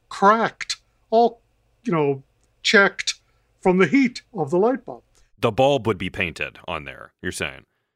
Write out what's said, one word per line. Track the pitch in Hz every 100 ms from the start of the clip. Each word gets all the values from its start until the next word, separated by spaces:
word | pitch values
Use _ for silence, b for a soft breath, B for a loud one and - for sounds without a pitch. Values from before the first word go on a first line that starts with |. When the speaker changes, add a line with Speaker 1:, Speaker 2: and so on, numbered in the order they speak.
| -
Speaker 1:
cracked, | - 196 220 208 - - - _ _ _
all, | 226 233 233 _ _ _ _
you | 240
know, | 170 143 139 - _ _ _
checked | - 208 196 - - - _ _ _ _
from | 190 185
the | 175
heat | 277 262 - -
of | 214 143
the | 175
light | 214 262 -
bulb. | 120 _ _ _ _
Speaker 2:
The | 120
bulb | 104 135 139 110
would | 92
be | 92
painted | - 90 73 71 - -
on | 82 69
there, | 65 58 _
you're | 90
saying? | - 80 65 - _ _